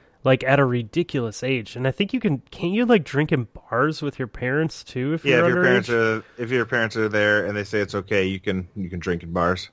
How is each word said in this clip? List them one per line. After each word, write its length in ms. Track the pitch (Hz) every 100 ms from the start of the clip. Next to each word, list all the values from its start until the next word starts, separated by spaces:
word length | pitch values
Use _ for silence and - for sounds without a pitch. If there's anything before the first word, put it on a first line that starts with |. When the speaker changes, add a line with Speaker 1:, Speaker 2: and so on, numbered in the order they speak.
| _ _
Speaker 1:
like, 220 | 131 131
at 160 | 131 143
a 40 |
ridiculous 800 | 131 123 110 170 170 139 113 -
age. 320 | 127 127 101
And 140 | - 131
I 20 |
think 220 | - 202
you 60 | 254
can, 180 | 202 131 -
can't 200 | - 175
you, 140 | 214 247
like, 160 | 220
drink 280 | - 139 151
in 160 | 143 113 - -
bars 320 | 117 151 151
with 160 | 143 -
your 100 | 120
parents 560 | - 127 147 160 -
too 280 | - 127 135
if 120 | 160
Speaker 2:
Yeah, 140 | 139 123
Speaker 1:
you're 60 |
Speaker 2:
if 40 | 127
your 80 | 180
Speaker 1:
underage? 80 |
Speaker 2:
parents 240 | - 120 123
are, 340 | 117 113 110 - -
if 80 | 117
your 160 | 127 117
parents 300 | 123 110 113
are 120 | 107
there 360 | 104 104 104
and 120 | 92 104
they 80 |
say 160 | 104 107
it's 160 | 92 101
okay, 280 | 92 101 95
you 120 | 95
can, 300 | 104 95 87 101
you 120 | 87
can 120 | 87
drink 240 | 92 85
in 80 | 82
bars. 360 | 87 87 92 -